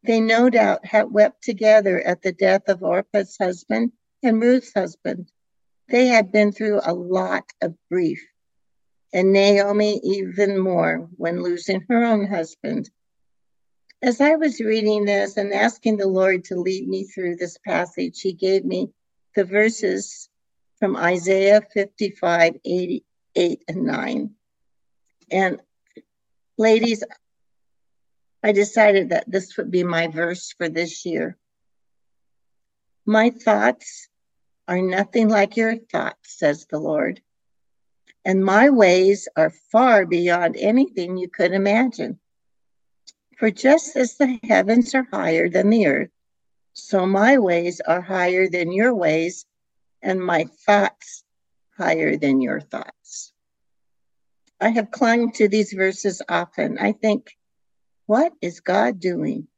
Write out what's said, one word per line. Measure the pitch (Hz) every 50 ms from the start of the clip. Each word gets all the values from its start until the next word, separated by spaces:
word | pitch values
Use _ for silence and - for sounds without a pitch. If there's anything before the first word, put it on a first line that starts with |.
| _
They | - 226 226
no | 220 220 226 233 240 254
doubt | 240 233 214 196 - - -
had | - - 214 208 -
wept | 202 208 214 - _ _
together | - - 214 190 220 214 214 220 202 196 180 170
at | - 175 180 -
the | - 190 170
death | _ 196 185 190 196 _
of | - 196 180 185
Orpah's | 180 175 185 202 _ - 208 196 190 - -
husband | 202 180 180 175 - _ 220 226 233 247 _ _ _ _ _ _
and | - 247 220 220
Ruth's | 226 240 254 262 240 - _
husband. | 208 185 175 165 _ _ 165 - 180 175 _ _ _ _ _ _ _ _ _ _ _ _ _
They | - 240 254
had | 247 247 220 208 185
been | - 214 208 208
through | 202 - 208 214 208 202 -
a | 160 175
lot | 180 180 175 185 185 185 185 190 185 - - - _
of | 185 170 170 _ _ _
grief, | 175 180 175 160 - - - _ _ _ _ _ _ _ _ _ _ _ _ _ _ _ _ _
and | - 180 185 190 196
Naomi | 196 196 202 202 196 202 202 208 208 208 208 208 - -
even | 185 196 202 190 185 180 190 208 196 202
more | 190 190 190 180 170 170 165 165 165 170 170 180
when | - 170 170 175 180 175
losing | 175 175 170 - - 190 190 - -
her | 240 233 233
own | 233 220 208 202
husband. | 190 202 175 160 - - _ - - 156 - - - _ _ _ _ _ _ _ _ _ _ _ _ _ _ _ _ _ _ _ _ _ _
As | - 247 233 -
I | 277 294 320
was | 311 320 302 226 -
reading | 226 214 220 220 208 214 214 208 208
this | 202 202 202 202 202 202
and | 214 196 202 196
asking | 196 214 240 - - _ 220 214
the | 202 196
Lord | 190 185 185 190 190 190 185 180
to | - 190
lead | 180 175 185 190 190 190
me | 185 190 190 196
through | 190 - 196 185 175 175
this | 175 175 175 - _ _
passage, | 202 175 170 180 175 _ - 180 170 - -
he | - 190 175
gave | 165 190 185 190 196 190
me | 180 185 180 180 165 _ _ _ _ _ _ _ _ _
the | 208 190
verses | 180 190 208 214 220 226 - 214 185 185 196 - - - - - _ _ _ _ _ _ _ _ _ _ _
from | - 190 185
Isaiah | - 170 170 180 175 170 185 190 190 196 196 208 214 208 _ _
fifty-five, | 202 196 196 _ - 208 202 - _ - 170 170 170 165 170 170 - _
eight, | 180 180 185 180 170 - - _ _ _ _ _ _ _
eight | 170 175 175 - - _
and | - 165 - -
nine. | 156 151 - - - - 147 143 - - _ _ _ _ _ _ _ _ _ _ _ _ _ _ _ _ _ _ _
And | - 190 190 185 - - _ _ _ _ _ _ _ - _ _ _ _ _ _ _ _ _ _ _
ladies, | - 220 226 220 226 220 233 226 208 - - - _ _ _ _ _ _ _ _ _ _ _ _ _ _ _ _ _ _ _ _ _ _ _ _ _ -
I | 208 208
decided | 196 202 202 - 240 214 208 196 196 180 170
that | 170 - - -
this | 185 190 185 - -
would | - - 175
be | 180 180 180
my | 175 170 165 165
verse | 165 156 156 170 170 180 180 - - -
for | _ 175 165
this | 160 165 170 165 - - -
year. | 175 165 156 160 - 185 _ _ _ _ _ _ _ _ _ _ _ _ _ _ _ _ _ _ _ _ _ _ _ _ _ _ _ _ _ _ _ _ _ _
"My | - 214 220 226 240
thoughts | 247 - - 226 208 208 208 240 254 _ - - - - - _ _ _ _ _ _ _ _ _ _ _ _
are | - 180 185
nothing | 185 185 180 190 202 - - 240 226 214
like | 226 202 196 202 -
your | 226 226 220 226
thoughts," | 226 - _ - 160 - - - _ _ - - -
says | 170 147 147 156 -
the | _ - 151
Lord, | 156 160 156 151 - - 196 - _ _ _ _ _ _ _ _ _ _ _ _ _ _ _ _ _ _ _ _ _
"and | 196 190 190 190
my | 190 190 208 247 294
ways | 277 233 208 180 175 185 185 196 202 202 - - _
are | 156 160 160
far | - _ _ _ - 220 254 254 226 202 185
beyond | 165 180 175 175 175 175 175 175 165 -
anything | - - 202 220 254 277 370 - 190 175 175 185
you | 185 180 180
could | - - 185 180
imagine. | 180 196 196 202 202 226 262 254 - - - - - _ _ _ _ _ _ _ _ _ _ _ _ _ _ _ _ _ _ - _ _ _ _ _
For | - - 220
just | - - - 262 294 330 - - -
as | 262 254 240 -
the | _ 285 254 254 233 -
heavens | 226 220 185 190 196 226 247 233 - -
are | 262 254 -
higher | - 202 180 170 165 165 170 175
than | 170 185 185 208
the | 226 233 202
earth, | 147 135 139 175 175 _ _ _ _ _ _ _ _ _ _ _ _ _
so | - - - - 190 185
my | 196 196 196 208 247 277
ways | 269 208 180 175 170 170 175 170 -
are | - 165 165 180
higher | 180 180 190 185 180 180 180 185 190
than | 180 165 180 170 165
your | 180 196 226 254 240
ways, | 202 175 160 156 160 165 175 185 - - _ _ _ _ _ _ _ _ _ _ _
and | - 190 185 185 180
my | 180 175 160 165 156 _ _ _
thoughts | - 202 202 196 190 _ _ - - - - _ _ _ _ _ _ _ _ _ _ _
higher | - 180 170 165 160 160 156 156
than | 151 147 139 135 135
your | 127 120 - -
thoughts." | - _ - - - - _ _ _ - - - - _ _ _ _ _ _ _ _ _ _ _ _ _ _ _ _ _ _ _ _ _ _ _ _ _ _ _
I | - 226
have | 226 233 208 214
clung | - - 262 226 233 240 233 233 -
to | - 214
these | 202 196 214 202 202 208
verses | 190 190 190 190 - - 202 180 - - -
often. | 175 170 175 _ _ - 170 170 160
I | - - 202 214
think, | _ - - 101 - _ - _ _ _ _ _ _ _ _ _ _ _ _ _ _ _
"What | - 208 240 311 339 - _
is | - 175 165 -
God | _ - 180 202 226 247 214 180
doing?" | 175 185 175 170 156 147 - - 160 _ _